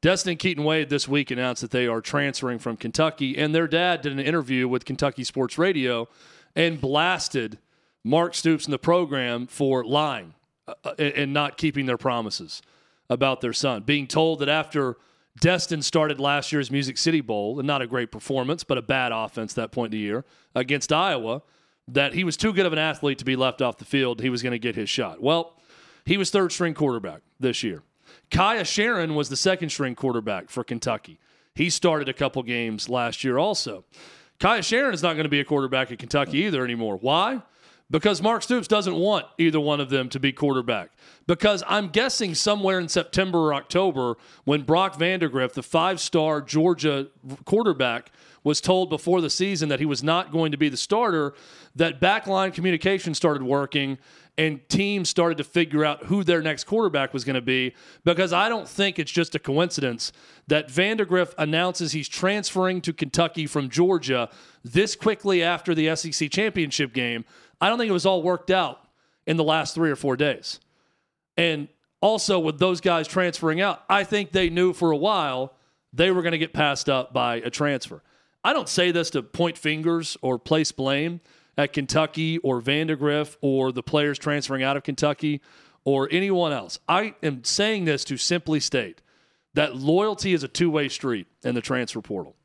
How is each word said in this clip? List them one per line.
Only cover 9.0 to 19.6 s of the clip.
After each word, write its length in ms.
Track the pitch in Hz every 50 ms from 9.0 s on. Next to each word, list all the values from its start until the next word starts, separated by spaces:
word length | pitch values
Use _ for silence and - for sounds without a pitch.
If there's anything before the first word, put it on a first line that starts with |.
| 180 147 139 135 127 123 120 120 123
for 380 | 123 - - 143 135 135 127 117
lying, 500 | 113 131 147 151 147 131 110 90 82 76 _ _ _ _ _ _
uh, 80 | - - _ _
uh, 100 | - - -
and, 160 | 156 143 135
and 180 | 135 147 139
not 240 | 139 147 147 143 -
keeping 300 | - - 156 - 139 135
their 100 | 127 123
promises 680 | 117 - 135 120 120 113 104 - - 87 78 - - _ _ _ _ _ _ _ _ _ _
about 320 | 123 120 135 135 131 -
their 120 | - 120
son. 300 | 117 - - 139 123 104
Being 240 | 104 117 147 147 139
told 340 | 123 - 156 160 160 160 139
that 80 | 143 139
after 480 | 147 156 151 156 - 151 139 127 120 _ _ _ _ _ _ _ _ -
Destin 400 | - 165 185 175 180 - 170 151
started 360 | 135 - - 165 156 151 147 135
last 320 | 139 143 143 143 135 -
year's 180 | 151 147 139 113
Music 280 | 131 143 139 131 127 -
City 220 | - 165 165 156
Bowl, 380 | 131 110 110 104 101 104 123 143
and 80 | 135
not 160 | 143 147 139
a 40 | 131
great 240 | 117 120 127 120 110
performance, 520 | - 110 - - 139 135 127 131 160 170 -
but 140 | - 139 127
a 40 |
bad 300 | 117 - 143 135 127 123
offense 420 | 113 113 110 107 - 120 113 107 -
that 180 | -